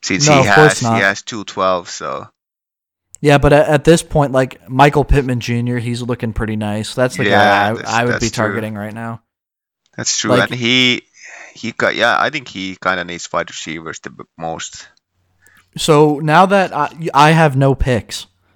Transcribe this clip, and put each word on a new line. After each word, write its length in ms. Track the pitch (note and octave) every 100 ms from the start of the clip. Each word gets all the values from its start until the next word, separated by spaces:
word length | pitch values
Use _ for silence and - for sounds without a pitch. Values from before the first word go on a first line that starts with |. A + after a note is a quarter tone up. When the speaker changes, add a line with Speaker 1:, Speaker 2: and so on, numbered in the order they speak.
Speaker 1:
Since 240 | - F#3 D3+
Speaker 2:
No, 140 | C#3+
Speaker 1:
he 60 | -
Speaker 2:
of 40 | G#2
course 240 | D3+ -
Speaker 1:
has, 20 |
Speaker 2:
not. 140 | A#2+ A2+
Speaker 1:
he 40 |
has 200 | G2 G2
two 240 | - A#2 G2
twelve, 440 | - F#2+ F2+ F2+
so. 380 | - D2+ C2+ - _ _ _ _ _ _ _ _ -
Speaker 2:
Yeah, 160 | D3 C#3+
but 160 | C#3+
at, 140 | C#3+ D3+
at 140 | D3+ C#3+
this 180 | E3+
point, 300 | - D#3 C#3+
like, 360 | C3 C3 - -
Michael 360 | C3 D3 D3 B2+
Pittman 340 | C#3 C3 B2
Junior, 400 | A2+ A#2+ A#2+ B2
he's 220 | A#2 A#2+
looking 320 | A#2+ A#2+ A#2
pretty 240 | G#2+ A2 A2
nice. 360 | G#2 G#2 G#2+
That's 220 | - B2+ -
the 80 |
Speaker 1:
Yeah, 160 | G2+ G2+
Speaker 2:
guy 300 | G#2 G2+ G2+
I, 40 |
Speaker 1:
that's, 160 | A2+ A#2
Speaker 2:
I 140 | A2
would 40 | A#2+
be 40 |
Speaker 1:
that's 200 | A#2 A#2
true. 120 | G#2
Speaker 2:
targeting 320 | A2 G2+ G#2+ G#2+
right 180 | G#2
now. 280 | G#2+ A#2 A2+ _ _ _ _ _ _ _ -
Speaker 1:
That's 220 | A#2 -
true. 140 | -
Speaker 2:
Like 200 | B2+ G#2+
Speaker 1:
And 80 | B2
he, 440 | A#2 B2+ B2+ B2 _ _ - - - -
he 160 | A2+
got, 240 | - A2 -
yeah, 220 | A#2 G#2+
I 80 | A#2+
think 180 | D3+ B2
he 260 | F#2+ F#2+ F#2
kinda 280 | F#2 F#2
needs 280 | F2 F2 -
wide 160 | E2+ E2
receivers 500 | - - D#2+ D#2+ -
the 100 | -
b-, 120 | B1+ - _
most. 500 | E2 E2 - - - _ _ _ _ _ _ _ _ -
Speaker 2:
So 420 | - D3+ D3+ D3
now 260 | D3+ D#3 F#3+
that 260 | G3 F3+ B2
I, 160 | D3 - E3 C3+
I 160 | D3+
have 260 | D#3+ D#3+ C3
no 160 | C3+
picks 540 | C3 - A#2+ - - - _ _